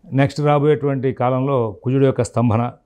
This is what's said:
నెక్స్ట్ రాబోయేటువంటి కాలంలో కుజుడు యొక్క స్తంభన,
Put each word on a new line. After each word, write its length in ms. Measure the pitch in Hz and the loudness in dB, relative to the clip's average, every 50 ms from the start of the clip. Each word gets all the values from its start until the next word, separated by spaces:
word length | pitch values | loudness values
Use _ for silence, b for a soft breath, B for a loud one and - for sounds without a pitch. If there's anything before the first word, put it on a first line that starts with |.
| _ - - | _ -4 -2
నెక్స్ట్ 280 | 131 139 135 - - | 0 0 0 -2 -2
రాబోయేటువంటి 720 | 147 147 147 147 143 151 151 147 147 143 139 135 123 135 123 | 0 0 2 2 2 2 0 0 0 -4 -4 -2 -2 -4 -2
కాలంలో 600 | - 123 123 131 127 127 135 139 127 117 110 98 | -2 -2 -2 0 0 -2 0 0 0 -2 -2 -6
కుజుడు 340 | - - 127 131 135 139 | -6 -4 -2 0 2 2
యొక్క 160 | 135 127 - 120 | 2 2 0 -2
స్తంభన, 500 | - - 120 117 123 104 113 120 123 - _ _ | -2 0 0 0 2 2 0 -2 -4 -6 _ _